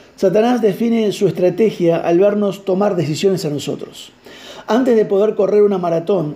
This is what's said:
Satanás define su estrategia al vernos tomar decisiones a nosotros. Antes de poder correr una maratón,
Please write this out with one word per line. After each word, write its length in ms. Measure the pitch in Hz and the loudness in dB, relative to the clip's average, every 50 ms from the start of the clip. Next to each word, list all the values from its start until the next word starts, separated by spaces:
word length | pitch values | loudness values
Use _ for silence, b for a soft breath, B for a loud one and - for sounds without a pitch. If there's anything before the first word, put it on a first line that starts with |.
| B B B | B B B
Satanás 460 | - 196 185 175 214 220 240 247 233 | -2 0 2 2 2 2 2 2 2
define 500 | 214 202 180 - 233 233 226 226 220 202 | 2 0 0 0 0 0 0 0 0 0
su 160 | 180 - 208 | -2 0 0
estrategia 680 | 170 - - 180 180 175 - 226 196 - - 175 165 170 | -2 0 2 0 0 2 2 0 0 0 0 0 0 0
al 220 | - - - 175 175 | 0 0 0 2 4
vernos 440 | 202 202 208 208 208 196 190 - - | 4 2 2 0 -2 -2 -4 -6 -4
tomar 320 | - 180 185 208 208 196 | -4 -2 0 0 0 0
decisiones 480 | 175 147 143 151 - 196 196 190 170 165 | -2 -2 -4 -2 -2 0 0 0 -2 -4
a 60 | 147 | -4
nosotros. 640 | 147 135 - 143 - - - - - - - - - _ B B B B B B B B B | -6 -6 -6 -8 -8 -8 -10 -14 -16 -18 -20 -20 -20 _ B B B B B B B B B
Antes 280 | B 214 254 262 254 233 | B 0 0 2 2 2
de 100 | 214 208 | 2 2
poder 300 | - 202 190 208 214 214 | 2 2 0 2 0 0
correr 280 | - 196 190 208 208 208 | 0 0 2 4 4 4
una 160 | 202 196 185 | 4 2 0
maratón, 560 | 180 170 170 165 165 - 202 175 156 151 147 | -2 -2 -2 -2 -2 0 -2 -2 -2 -4 -8